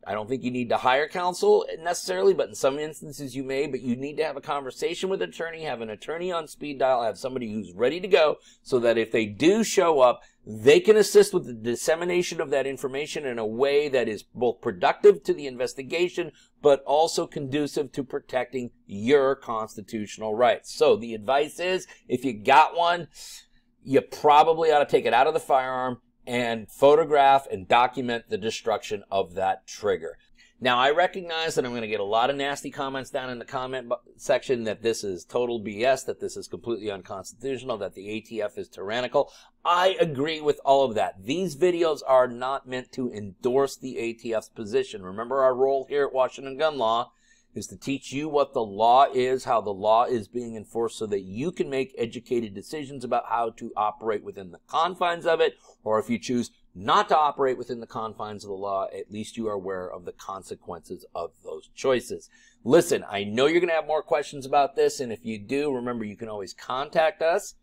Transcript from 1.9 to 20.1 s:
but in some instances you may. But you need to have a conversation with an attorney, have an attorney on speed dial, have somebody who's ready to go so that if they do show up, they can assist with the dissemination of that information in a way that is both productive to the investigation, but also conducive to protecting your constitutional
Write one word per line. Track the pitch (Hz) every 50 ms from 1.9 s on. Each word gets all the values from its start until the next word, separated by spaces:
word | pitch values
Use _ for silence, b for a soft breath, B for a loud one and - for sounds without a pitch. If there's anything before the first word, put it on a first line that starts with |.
| 175 - - - 185 180 196 196 185
but | 147 127 101
in | 107
some | - - 139 135 147
instances | 151 156 156 - - 156 139 - 143 135 117
you | 135 135
may. | 131 135 135 151
But | 156 135 127
you | 117 131 120
need | 127 135 143 151
to | 143 156
have | 156 139
a | 139 143
conversation | 147 151 143 139 127 123 - - 151 170 - - 185
with | 190 196
an | 180 170
attorney, | - - 165 165 165 160 160
have | 151 127 117 113
an | 110
attorney | 107 101 - - 151 170 175 185 180
on | 165 160 147
speed | - - 147 147 143 131
dial, | 135 131 131 120 120
have | 110 101 -
somebody | - 131 131 127 123 110 104
who's | 110 101 87 87
ready | 92 117 127 151 180
to | 185 202
go | 185 185 160 147 - - b b b b b
so | - - 123
that | 117 120 113
if | 113 113 110
they | - 120 113
do | 101 104 98 135 170 202 226 220
show | - - - 180 170 160 139
up, | 127 123 117 - b b b b _
they | - 107 110 107 131 151 180
can | 175 202 214
assist | 214 202 - - 208 196 196 -
with | 180 117
the | 110 123
dissemination | 110 107 117 120 - - - 160 165 175 180 175 180 175 - 180 165
of | 165 143
that | 143 139 131
information | 139 139 127 - 135 131 135 151 151 - 165 151
in | 135 120 117
a | 110
way | 107 110 117 135 139 143 147 147 147
that | 127 127 117 113
is | 107 98 -
both | _ _ 110 123 120 107 _ -
productive | 120 101 90 135 139 - - - 208 196 175 _
to | - 180
the | 151 147
investigation, | 135 127 120 127 120 - - 135 127 151 165 180 180 - - 170 156 b b b b b _ -
but | 147 139 135 -
also | - 139 151 160 165 - - 165
conducive | - - 165 147 131 131 151 147 139 - 160 147 127 _
to | - 131
protecting | - - 143 - _ - 127 120 - - 131 123 120 _ _ _
your | _ 98 98 104 117 143 143 135 135 139
constitutional | 135 - - 117 110 110 110 - - 101 - - 110 104 98